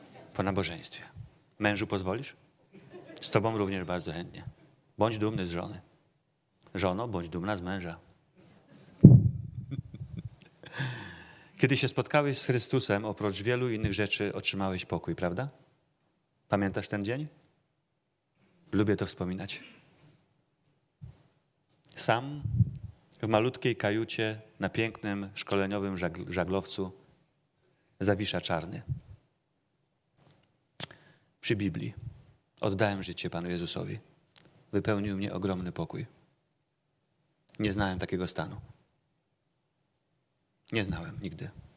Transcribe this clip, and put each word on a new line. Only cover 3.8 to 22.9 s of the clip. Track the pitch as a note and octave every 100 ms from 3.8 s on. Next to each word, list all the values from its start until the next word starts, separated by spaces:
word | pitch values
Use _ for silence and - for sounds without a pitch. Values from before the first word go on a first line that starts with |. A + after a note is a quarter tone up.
bardzo | F2 F2+ E2+
chętnie. | D#2+ F2+ - - - - _ _ -
Bądź | G#2+ A2
dumny | G#2+ A2 F2+
z |
żony. | E2+ G2+ - - _ _ _ _ _ _ _ -
Żono, | F#2 F#2 F#2 A#2+
bądź | F#2 E2+
dumna | F2 F#2 G2+
z |
męża. | F2+ F#2+ F2 E2+ - - _ - - - - - - -
<laughs> | - - - - - - - C3+ - - - - - - - - - - C3 A#2 G2 F2 - - - -
Kiedy | C3+ C3+
się | C3
spotkałeś | - B2 D3+ C#3+ B2+
z | -
Chrystusem, | B2 - C3 - G2+ G#2+
oprócz | G2 G#2+ F#2
wielu | G#2 B2 B2+
innych | A2 A2
rzeczy | G2 G2+ - G2+
otrzymałeś | G2 - G2 F#2+ F#2 -
pokój, | E2+ - E2
prawda? | F2 F#2 C#3 - - _ _ _ _ _ _ _ _
Pamiętasz | G2+ G2 G2 -
ten | G#2 G2+
dzień? | B2+ D3+ - _ _ _ _ _ _ _ _ _ _ _ _ -
Lubię | G2+ G#2 G2
to | G2
wspominać. | - F2+ F#2 F#2+ - - - - - - - _ _ _ _ _ _ _ _ - - _ _ _ _ _ _ - -
Sam | - A#2 C3+ D3 - - - - -